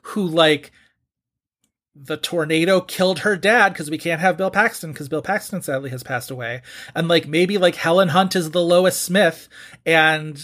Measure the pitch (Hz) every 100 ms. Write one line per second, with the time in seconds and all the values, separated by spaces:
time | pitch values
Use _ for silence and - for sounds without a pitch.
0 | - 214 185 160 156 147 - _ _ _
1 | _ _ _ _ _ _ _ _ _ 147
2 | 135 151 - 175 151 160 170 190 180 -
3 | 185 185 214 190 190 240 196 175 147 151
4 | 170 160 185 180 190 196 226 - 160 139
5 | 139 156 - 202 - 185 - 135 139 127
6 | 127 127 - 127 117 123 - - - 160
7 | 165 170 147 160 180 202 180 - 165 180
8 | 185 170 190 185 156 175 170 180 180 -
9 | - 185 175 - - - - - 160 160
10 | 156 156 156 143